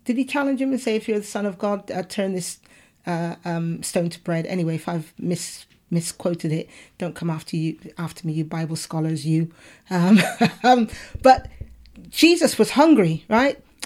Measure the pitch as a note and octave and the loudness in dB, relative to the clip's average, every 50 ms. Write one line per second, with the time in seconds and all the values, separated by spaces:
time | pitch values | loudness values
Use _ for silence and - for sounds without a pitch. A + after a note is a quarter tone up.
0 | - - A#3+ B3+ C4 C4 - D4 C#4 C#4 C#4 A#3+ C4+ C4+ C4+ A#3+ - A#3 G#3+ A3 | -6 -4 -2 -2 -2 -2 -2 -2 0 0 0 0 -2 -2 -2 -2 -2 -2 -2 -2
1 | A3 - A3 G#3 G3+ - - G#3 G3+ G#3 F#3 F3+ - G3+ G3+ G3 - - - F#3 | -2 -2 -4 -4 -4 -6 -6 -4 -4 -4 -4 -4 -4 -4 -4 -4 -6 -8 -8 -8
2 | F#3 - - G#3+ G3 F#3+ F#3+ F#3 F3 - - - _ _ _ _ _ _ _ _ | -8 -6 -4 -4 -4 -2 -2 -4 -6 -8 -12 -14 _ _ _ _ _ _ _ _
3 | - F3+ F3 E3 E3+ E3+ - - - F3 E3+ E3+ E3 E3+ E3+ E3 - - - F#3 | -8 -6 -4 -4 -4 -6 -8 -8 -8 -6 -4 -4 -2 -4 -4 -6 -6 -4 -2 -2
4 | E3+ E3+ - - - - E3+ E3 E3 - F#3 F#3 E3 E3 D#3+ D#3 - - E3+ E3 | -2 -2 -4 -6 -6 -4 -4 -2 -2 -4 -4 -2 -2 -2 -4 -4 -4 -6 -6 -6
5 | D#3 - _ - - F3 F3 E3+ - - - - - _ _ _ _ - E3+ E3+ | -6 -10 _ -8 -4 -4 -4 -4 -6 -10 -14 -16 -20 _ _ _ _ -4 -2 -2
6 | E3 - - - - F3+ F3 E3+ - D#3+ D#3 D#3+ - - - - - - _ - | -2 -4 -6 -6 -4 -4 -4 -2 -4 -4 -4 -4 -6 -8 -16 -20 -20 -18 _ -10
7 | F#3 E3+ - - - E3+ D#3+ D#3+ - - - E3 D#3+ D#3+ D#3 - - E3+ - - | -10 -8 -8 -6 -4 -4 -4 -6 -8 -6 -6 -4 -4 -4 -6 -8 -12 -16 -12 -10
8 | E3+ D#3 - - - D#3+ D3+ D#3+ D#3 D#3 E3+ E3 E3 D3+ E3 D#3+ - - - D#3+ | -10 -10 -10 -10 -8 -6 -4 -4 -4 -4 -4 -6 -4 -4 -6 -8 -8 -6 -4 -4
9 | D#3 D#3+ D#3+ D3 C3+ D#3+ D#3+ D#3+ E3 E3 - - - - - - _ - F#3 F3+ | -2 -2 -4 -4 -2 0 0 0 0 -2 -6 -14 -20 -20 -20 -20 _ -4 0 2
10 | F3 F#3 A3 F#3 E3 - - - A#3+ - - - - A#3+ B3+ A#3+ A3 G#3+ - - | 4 6 6 6 6 4 0 0 0 0 0 2 4 6 6 6 4 0 -4 -12
11 | - - - - - C4 B3+ - - - - - - - - - - - - - | -16 -14 -2 4 6 6 6 6 4 -10 -14 -16 -18 -18 -20 -20 -20 -20 -20 -20
12 | - - - - D4+ E4+ F4 E4 E4 A#3 - - G#3+ G3+ - B3 D4+ E4 D4+ A3+ | -20 -10 0 4 6 6 6 6 2 2 4 2 2 2 4 4 6 6 6 6
13 | F#3 D#3+ D#3+ D#3 - - A3 A#3 C4 C#4+ - - - _ _ - - | 4 2 0 -2 -2 0 2 2 2 2 0 -4 -10 _ _ -18 -14